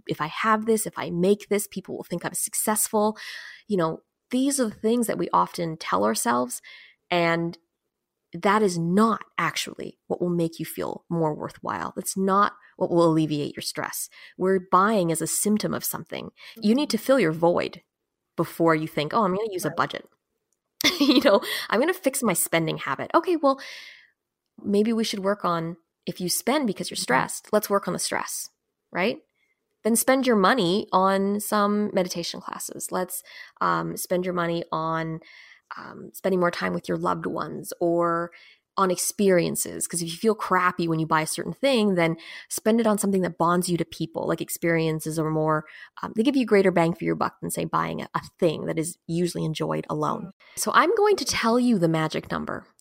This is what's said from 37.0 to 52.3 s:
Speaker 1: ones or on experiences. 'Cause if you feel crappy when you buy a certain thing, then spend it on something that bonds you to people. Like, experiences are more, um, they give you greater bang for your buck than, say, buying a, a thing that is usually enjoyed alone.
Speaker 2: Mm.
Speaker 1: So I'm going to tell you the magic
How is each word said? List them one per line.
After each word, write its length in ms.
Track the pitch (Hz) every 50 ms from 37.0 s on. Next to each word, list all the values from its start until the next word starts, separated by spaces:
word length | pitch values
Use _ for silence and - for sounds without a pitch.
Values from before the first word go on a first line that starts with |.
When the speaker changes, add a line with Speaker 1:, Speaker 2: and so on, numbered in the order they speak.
| 170 180 180 170 160
Speaker 1:
ones 460 | - 156 - 160 156 - - - - - -
or 500 | 180 170 170 170 170 170 170 170 170 170 - - - - - _ _ _ _
on 120 | - 190 185
experiences. 1000 | 180 - - - - - 208 190 185 170 165 160 143 - - 85 85 165 - -
'Cause 120 | - 170
if 80 | 175 165
you 80 | 165
feel 200 | - - 226 208
crappy 500 | 214 - - 185 180 180 180 175 - 170
when 140 | 165 160 160
you 60 | 160
buy 160 | 156 160 156 156
a 40 |
certain 260 | - - - - - 170
thing, 440 | - - 277 269 214 214 208 190
then 200 | 170 165 165 165 165 - - - - - -
spend 300 | - - - 214 220 233
it 80 | 226
on 120 | 214 208 202
something 240 | - 202 196 190 180
that 140 | 170 165
bonds 320 | - 165 170 175 180 180 180
you 80 | 175
to 80 | 165 160
people. 440 | - - - 165 160 - 170 - 160
Like, 120 | 165 165
experiences 800 | 156 - - - - 170 165 160 160 160 156 156 - 160 156 165
are 100 | 156 156
more, 360 | 156 156 156 156 156 156 156 - - - - - _ - -
um, 100 | - -
they 80 | 214 226
give 140 | 285 269
you 100 | 269 240
greater 240 | 214 214 196 196 190
bang 240 | 180 180 165 165 170
for 80 | - 170
your 140 | 165 165
buck 240 | 156 151 160 - _
than, 100 | - 170
say, 140 | - 170 165
buying 360 | 165 - 160 165 160 160 -
a, 80 | - - -
a 60 | 165 - - - _
thing 280 | 190 165 151 - 143
that 120 | 160 160 160
is 180 | 156 170 - - _ -
usually 360 | 165 170 180 170 170 170 165
enjoyed 420 | 160 156 - 156 156 156 156 156 -
alone. 360 | - 151 151 147 - - -
Speaker 2:
Mm. 60 | - - _ _ - - -
Speaker 1:
So 100 | - 214 -
I'm 220 | - 285 339 466
going 220 | 427 403 427 403
to 80 | - 262
tell 340 | - - - - 226 226 254
you 220 | 247 247 233 185
the 80 | 170 165
magic 420 | 160 160 160 160 - - - -